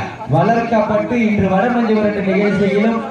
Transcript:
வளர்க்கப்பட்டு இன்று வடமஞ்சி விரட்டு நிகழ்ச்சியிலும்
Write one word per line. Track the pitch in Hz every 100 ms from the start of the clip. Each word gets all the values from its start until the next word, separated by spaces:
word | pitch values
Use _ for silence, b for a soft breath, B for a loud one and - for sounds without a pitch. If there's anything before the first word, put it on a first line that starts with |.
| - - -
வளர்க்கப்பட்டு | 151 190 233 233 220 208 208 208 240
இன்று | 214 202 190
வடமஞ்சி | 190 240 240 220
விரட்டு | 214 208 202 190
நிகழ்ச்சியிலும் | 190 208 185 196 202 220 226 -